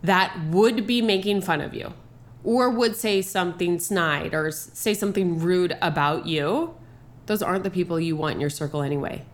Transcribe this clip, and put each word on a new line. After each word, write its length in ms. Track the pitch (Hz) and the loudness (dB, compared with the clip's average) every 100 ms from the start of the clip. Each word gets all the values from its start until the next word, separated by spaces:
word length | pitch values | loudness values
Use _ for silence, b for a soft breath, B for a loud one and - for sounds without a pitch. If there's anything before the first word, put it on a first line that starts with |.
that 360 | 170 185 190 185 156 | 4 4 4 0 0
would 400 | 175 220 262 202 | 4 4 4 0
be 160 | 240 | 2
making 380 | 226 196 196 202 | 2 2 2 -2
fun 200 | 180 156 | 0 -2
of 140 | 143 | -2
you 180 | - - - - - - - | -8 -10 -12 -20 -20 -20 -10
or 260 | - 233 247 | 0 2 2
would 240 | 233 233 | 2 0
say 260 | 220 220 196 | 0 0 0
something 580 | 190 196 175 175 175 175 | 0 -2 -2 -2 -2 0
snide 540 | - 190 165 147 156 | 0 0 2 0 -2
or 160 | 156 156 | -2 -2
s-, 220 | 151 - | -4 -12
say 220 | - - | -4 -2
something 460 | 202 202 196 185 165 | 0 0 0 0 0
rude 360 | 165 180 180 - | 2 2 2 0
about 440 | 180 156 143 160 170 | -2 2 0 0 -2
you, 480 | 156 143 240 330 - B B B - - | -2 0 0 -2 -8 B B B -20 -4
those 160 | 208 | -2
aren't 220 | - 185 | 0 0
the 60 | 190 | -2
people 280 | 180 175 165 | -2 -2 0
you 160 | 165 | 0
want 220 | 156 151 - | 0 -2 0
in 40 | |
your 100 | 143 | -2
circle 320 | - 147 147 | -2 -4 -2
anyway. 420 | 143 143 139 - - | -2 -2 -4 -8 -14